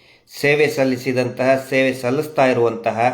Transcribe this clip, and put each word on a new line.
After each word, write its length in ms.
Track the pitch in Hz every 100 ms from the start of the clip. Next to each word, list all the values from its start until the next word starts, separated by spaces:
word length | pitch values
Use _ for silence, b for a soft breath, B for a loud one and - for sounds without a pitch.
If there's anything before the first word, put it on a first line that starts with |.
| b b b -
ಸೇವೆ 280 | 143 147 147
ಸಲ್ಲಿಸಿದಂತಹ, 1000 | - 131 127 135 123 120 123 127 131 131
ಸೇವೆ 240 | 131 131
ಸಲ್ಲಿಸ್ತಾ 520 | 127 120 143 151 - 131
ಇರುವಂತಹ 520 | 120 117 - 113 110 117